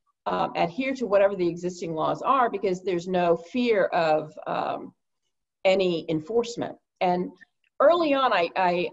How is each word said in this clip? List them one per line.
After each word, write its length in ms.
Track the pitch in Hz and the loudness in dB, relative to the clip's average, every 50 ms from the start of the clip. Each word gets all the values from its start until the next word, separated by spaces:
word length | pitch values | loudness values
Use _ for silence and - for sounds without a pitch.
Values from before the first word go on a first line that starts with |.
| _ _ _ _ - | _ _ _ _ -8
um, 260 | 196 185 180 175 - - | -6 -4 -2 -2 -2 -2
adhere 380 | - 170 170 - - 269 262 269 | -2 -2 -2 -2 -4 -4 -4 -4
to 120 | 262 240 | -4 -2
whatever 300 | 190 202 196 202 202 202 | 2 4 4 4 4 2
the 100 | 185 180 | 0 -2
existing 480 | 170 165 175 175 180 180 - 196 165 160 | -2 -2 -4 -6 -8 -8 -6 -8 -8 -4
laws 260 | 156 156 147 147 - - | -4 -2 -2 -2 -2 0
are, 280 | - 269 269 247 226 | 0 2 2 2 0
because 320 | - 196 - 196 185 180 - | 0 -2 -2 -2 -2 -2 -4
there's 240 | 208 180 175 170 | -4 -4 -4 -4
no 300 | 185 185 180 175 170 170 | -2 -2 0 2 2 2
fear 480 | 170 - - - 254 247 240 220 196 170 | 0 -2 -6 -4 -2 0 2 2 2 2
of, 500 | - - 175 165 156 151 156 151 156 - - - | 2 2 0 2 2 2 0 0 -6 -14 -14 -10
um, 460 | - 170 - - - - - - 190 - _ _ _ _ _ _ _ _ _ _ _ _ _ - | -8 -6 -4 -4 -4 -6 -8 -10 -14 -18 _ _ _ _ _ _ _ _ _ _ _ _ _ 2
any 400 | 196 185 - 185 180 170 160 156 - | 2 4 4 2 2 0 -2 -2 -2
enforcement. 680 | 160 156 156 - 220 233 226 - - - 139 - - - _ _ _ - | -4 -4 -2 -2 -2 -2 -2 -2 -4 -8 -8 -8 -8 -14 _ _ _ -2
And 300 | 190 180 180 180 185 - - _ - _ _ _ _ _ _ - | 0 0 0 0 -2 -6 -8 _ -20 _ _ _ _ _ _ 4
early 320 | 269 294 339 349 330 302 277 | 4 6 6 4 2 2 2
on, 180 | 269 262 247 214 | 2 2 2 2
I, 180 | 185 170 170 - | 2 0 0 0
I, 340 | - 190 180 175 175 175 - | 0 0 2 2 0 -2 -4